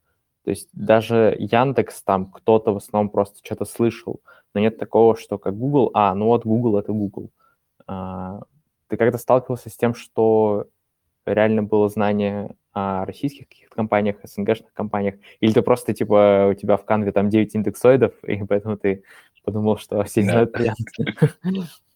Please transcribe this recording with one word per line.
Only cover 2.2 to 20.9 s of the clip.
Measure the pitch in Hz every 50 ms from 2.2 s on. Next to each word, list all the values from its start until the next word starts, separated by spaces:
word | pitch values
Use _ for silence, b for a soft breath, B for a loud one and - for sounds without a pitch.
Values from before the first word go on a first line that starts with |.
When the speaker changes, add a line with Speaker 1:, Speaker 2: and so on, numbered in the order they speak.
| 95 95
Speaker 1:
кто-то | - - _ 117 110 110 110 113 98
в |
основном | 101 - - - 107 104 101
просто | - 104 101 - - _ -
чё-то | - 110 - 101
слышал, | - - - 117 117 113 - - - - - b b b b b _ -
но | 101
нет | 104 110 110 -
такого, | - - - 110 113 113 113
что | - - - 104
как | 98 - 98 95
Google, | 107 123 143 143 143 117 - -
а, | 107 104 98 92
ну | 101 107
вот | 113 120 113 110
Google — | 110 110 120 120 117 104 104
это | 104 - 107
Google. | 107 104 98 - - 104 - _ _ _ _ _ _ _ _ _ _ _
А, | - 98 95 92 92 92 92 92 92 98 104 - - _ _ _ _ _ _ _ -
ты | 110
когда | 104 113 123 117 117
сталкивался | - - 127 131 - - 127 120 - 113
с | -
тем, | - 120 120 117
что | - - - _ 113 110 113 110 110 107 107 104 101 - - _ _ _ _ _ _ _ _ _ _ _
реально | 95 101 104 107 110 110 104 104
было | 101 107 104 104 101
знание | 104 110 104 104 104 104 101 101 101 101 101 - - _ _ _ -
о | 101 98 98 95 92 95
российских | 98 - - - 139 - - - -
каких-то | _ _ _ _ _
компаниях, | - 110 107 107 104 104 104 101 - -
С | - - 104
Н | 101
Г-шных | 110 110 - - _ _
компаниях, | - 107 104 - 101 101 98 98 b b b b b
или | 107 113 107
ты | 120 -
просто, | 117 123 120 - - 104
типа, | - 110 107 107 104 104 101 101 98 98 98
у | 98
тебя | - - 104 101
в | - -
канве | - 110 107 104 101 95
там | 98 101 104
девять | 107 107 107 104 -
индексоидов, | 110 101 104 101 - - 123 135 127 120 98 - _ -
и | - 104 98 101
поэтому | - 101 101 104 110 104
ты | 101 - 98 98 98 b b b b b b b _ _
подумал, | 104 101 107 107 107 104
что | - - - - 104 101
все | - - 113 101
Speaker 2:
Да. | 98
Speaker 1:
знают | - 117 117 117 -
про | 120 120
Яндекс? | 113 104 - 113 -